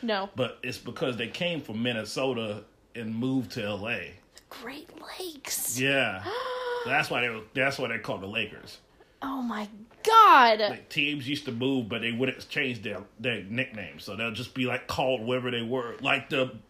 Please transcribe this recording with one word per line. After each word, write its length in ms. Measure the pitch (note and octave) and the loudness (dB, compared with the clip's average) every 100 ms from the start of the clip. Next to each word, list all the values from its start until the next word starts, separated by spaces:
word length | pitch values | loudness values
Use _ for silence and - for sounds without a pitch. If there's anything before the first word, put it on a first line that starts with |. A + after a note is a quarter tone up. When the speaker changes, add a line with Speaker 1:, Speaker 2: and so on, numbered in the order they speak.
Speaker 1:
No. 280 | A#3 - - - | -2 -2 -4 -4
Speaker 2:
But 220 | - - | -4 -4
it's 140 | B2 A2 | -10 -8
because 380 | A#2+ - C#3+ A2+ | -10 -4 -4 -2
they 100 | A2+ | -6
came 320 | - F3 D#3+ | -4 -4 -4
from 220 | - A2 | -6 -2
Minnesota 800 | A#2+ A2+ G#2 - C3+ A#2 A2 G#2 - _ _ | -2 -2 -4 -2 0 0 -4 -6 -10 _ _
and 180 | A#2 A2+ | -10 -6
moved 400 | A2+ C3 C3+ A2 | -2 0 0 -2
to 100 | B2 | -4
L 240 | G#2 G2+ G#2+ | -4 -4 -4
A. 240 | A2 D#2 F#2 _ - - | -6 -6 -14 _ -20 -18
Speaker 1:
Great 380 | - A#3 C#4+ - - - - | -14 -12 -14 -16 -18 -14 -10
Lakes. 640 | F4+ C#4+ - - - A#2 | -10 -10 -6 -4 -4 0
Speaker 2:
Yeah. 420 | C3+ C#3 A#2 F#2+ F#2+ A#4 B4+ B4+ | 2 4 2 -2 -6 -6 -4 -4
Speaker 1:
<gasps> 300 | B4 B4 A#4+ | -4 -4 0
Speaker 2:
That's 240 | C#3+ D3+ | 0 2
why 120 | B2 | 0
they 60 | A#2+ | 0
were, 100 | A2 G#2 | -4 -6
that's 220 | C3+ C3 C3+ | 2 2 2
why 100 | B2 | -2
they're 100 | A2+ | -2
called 220 | - G2+ | -4 -6
the 60 | F#2+ | -4
Lakers. 500 | A2+ G#2 - - - _ _ - _ | -4 -4 -8 -16 -20 _ _ -20 _
Speaker 1:
Oh 180 | C4+ C4+ | -6 -4
my 240 | A#3+ G#3+ G#3 G#3 A3 - | -4 -4 -6 -12 -20 -2
God. 560 | - A4 G#4 D#4 A#3 G#3+ | 8 10 12 12 10 8
Speaker 2:
Like, 300 | G#3 - - | 2 -2 -6
teams 360 | D#3+ D3 D3 B2+ | -2 0 0 -2
used 180 | C#3+ - | -4 -4
to 60 | |
move, 360 | A#2 B2+ C3+ G#2+ | -2 2 2 0
but 140 | A2+ | -2
they 100 | A#2 | -2
wouldn't 360 | A#2 C3 - - | 0 -2 -2 -6
change 320 | D3+ C3 A#2 | -2 -2 -4
their, 180 | G#2+ F#2+ G2+ - | -6 -8 -10 -6
their 240 | A#2+ A#2 | -4 -4
nicknames. 640 | F#2 A#2+ B2+ G#2+ E2+ C#2+ | -4 -4 -4 -6 -12 -14
So 100 | - | -12
they'll 160 | G2+ A#2 | -6 -4
just 220 | A2 B2 | -4 -6
be, 120 | C3 B2 | -2 -2
like, 200 | B2 - | -2 -2
called 380 | - C3 B2+ A2+ | 0 2 2 2
wherever 240 | B2+ B2 | 0 0
they 120 | A#2+ | -2
were. 340 | A2+ C3 A#2 - | -2 -2 -4 -4
Like, 280 | C3+ C3+ - | 0 0 0
the 240 | C#3 B2+ A2+ | 0 0 -4